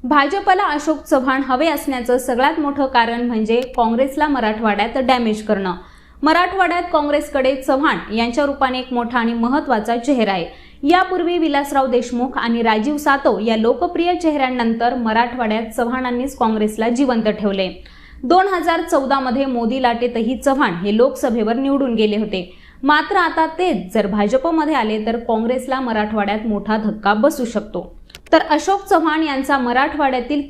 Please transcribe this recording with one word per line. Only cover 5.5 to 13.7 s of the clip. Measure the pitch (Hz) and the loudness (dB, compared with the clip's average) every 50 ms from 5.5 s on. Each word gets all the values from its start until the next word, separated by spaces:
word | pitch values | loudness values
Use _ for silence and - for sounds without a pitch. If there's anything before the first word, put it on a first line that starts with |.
| 214 196 196 185 175 175 - - - - - - - - - | -2 -2 0 -4 -6 -6 -10 -18 -20 -20 -20 -20 -14 -2 0
मराठवाड्यात | 294 330 339 359 359 370 381 370 349 339 349 349 349 349 | 2 4 4 2 0 2 0 0 2 2 -2 -2 0 0
काँग्रेसकडे | 311 285 294 285 294 302 - - 277 262 262 277 | 0 0 2 0 0 -2 -2 -2 0 2 2 0
चव्हाण | 269 269 - 277 262 285 311 240 175 - - 202 | 0 0 0 0 2 2 2 0 0 -4 -4 -2
यांच्या | 220 233 240 240 294 294 | -2 -2 0 0 0 0
रूपाने | 285 277 277 277 262 254 254 | 0 0 0 0 0 0 -2
एक | 254 254 254 | -6 -4 -4
मोठा | 240 240 226 240 254 | -4 -4 -2 -2 0
आणि | 233 226 233 | 0 0 0
महत्त्वाचा | 233 226 240 262 302 302 294 254 220 214 226 233 233 | 0 0 0 0 0 0 0 0 0 0 -2 -4 -2
चेहरा | 233 - 285 254 220 196 | 0 0 2 2 2 0
आहे. | 196 185 165 - - - - - - - - | 0 -2 -4 -6 -10 -18 -20 -20 -18 -6 0
यापूर्वी | 277 339 359 370 370 370 359 349 330 349 349 | 2 4 4 4 2 0 -2 0 0 0 0
विलासराव | 320 311 285 277 285 285 294 277 269 262 | 0 2 2 0 -2 0 0 0 0 2
देशमुख | 233 247 240 - - 233 247 262 - 262 | 2 0 0 0 -2 -2 -2 -2 -2 -4
आणि | - 233 233 233 | -2 0 0 0
राजीव | 233 226 214 214 214 269 302 294 | 2 2 2 2 2 0 -2 -2
सातव | 294 311 277 277 277 - 254 190 | 0 0 0 2 2 2 2 2
या | 208 233 226 220 | 0 0 0 2
लोकप्रिय | 220 233 | 2 2